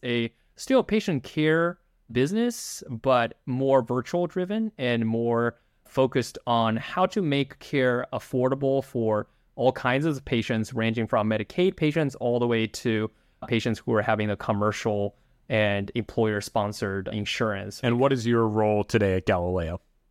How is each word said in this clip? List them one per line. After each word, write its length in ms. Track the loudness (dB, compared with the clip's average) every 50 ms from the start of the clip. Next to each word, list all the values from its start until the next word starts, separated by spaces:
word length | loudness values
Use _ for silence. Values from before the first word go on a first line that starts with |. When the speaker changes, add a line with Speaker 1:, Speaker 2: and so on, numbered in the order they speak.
| -4
Speaker 1:
a 280 | -2 -2 0 -2 -2 -6 _ _ _ _
still 300 | -10 -2 0 2 2 2
patient 400 | 2 0 -2 0 0 -2 -2 -4
care 560 | -6 -4 0 2 2 2 2 2 0 -2 -6 _ _ _ _ _ -4
business, 720 | 0 0 0 0 0 0 -2 -2 -4 -6 -10 -12 -14 -14 -12 -12
but 500 | -10 -2 2 2 4 4 2 0 -4 _ -8
more 360 | -6 -2 0 2 4 4 4
virtual 460 | 4 2 -2 -2 -2 -2 -2 -2 -2 -2
driven 420 | -2 -4 -4 -2 -2 -4 -4 -4 -4 -4
and 260 | -2 0 0 0 0
more 540 | 0 0 0 0 2 2 2 0 0 -2 _ _ _ _ _ _ -4
focused 500 | 0 2 2 2 2 0 -2 -4 -6 -8 -2
on 300 | 0 2 2 2 2 0
how 300 | -2 -4 -4 -2 0 0
to 160 | 0 0 0
make 360 | 0 0 0 0 -2 -4 -6 -18
care 480 | -8 -4 0 2 2 2 2 0 -4 -6
affordable 720 | -8 -10 -6 -4 -2 0 0 0 0 0 0 0 0 0 -2
for 420 | -2 -4 -2 0 0 0 0 -2 -6 _ _ _ _ -4
all 160 | 0 2 2
kinds 320 | 2 2 0 0 0 2 0
of 180 | 0 -2 -4 -4
patients, 500 | -2 -2 0 0 0 -2 -2 -2 -4 -2
ranging 320 | -2 0 0 0 -2 -2
from 240 | 0 0 0 2 2
Medicaid 460 | 0 -2 -4 -4 -2 0 0 0 2
patients 380 | 0 0 0 2 0 0 -2 -2
all 220 | -2 -2 0 0 2
the 80 | 2
way 200 | 2 2 2 0
to 440 | -2 -4 -4 -2 0 0 0 -2 -4 _ _ _ _ _ -12 -4 -2
patients 320 | 0 0 0 0 -2 -2
who 140 | -2 0 0
are 80 | 2
having 280 | 2 2 2 0 0 -2
a 60 | -2
commercial 800 | -4 -2 -2 0 0 0 0 0 0 -2 -2 0 0 -2 -4 -6 _ _ _ _ _ _ -2
and 420 | 0 2 2 2 0 -2 -4 -4 -4
employer-sponsored 1120 | -6 -6 -4 0 0 2 2 0 -2 -4 -4 -2 -2 -2 -2 -4 -4 -4 -4 -4 -4 -6 -6
insurance. 720 | -6 -6 -4 -4 -4 -2 -2 -2 -2 -4 -8 -10 -8 -4
Speaker 2:
And 160 | 0 0 2 2
what 140 | 2 2
is 140 | 2 2 0
your 200 | 2 2 2 2
role 380 | 2 2 2 2 4 2 2 2
today 300 | 2 2 2 4 2 2
at 120 | 0 2
Galileo? 540 | 2 0 2 0 0 -2 -2 -2 -4 -6 -8 _ _ _ _ _ _